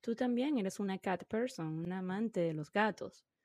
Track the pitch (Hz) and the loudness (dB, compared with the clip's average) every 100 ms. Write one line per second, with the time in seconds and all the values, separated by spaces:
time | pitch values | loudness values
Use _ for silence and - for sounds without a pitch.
0 | - 233 254 240 269 285 190 - 202 190 | -2 0 2 2 2 2 2 0 -2 0
1 | - 180 - 220 247 - 160 156 170 185 | 0 -2 0 -2 -2 -2 -4 -2 -4 -4
2 | 185 190 226 208 170 156 147 202 214 - | -4 -2 -2 2 0 0 -2 2 2 0
3 | - - _ _ | -8 -12 _ _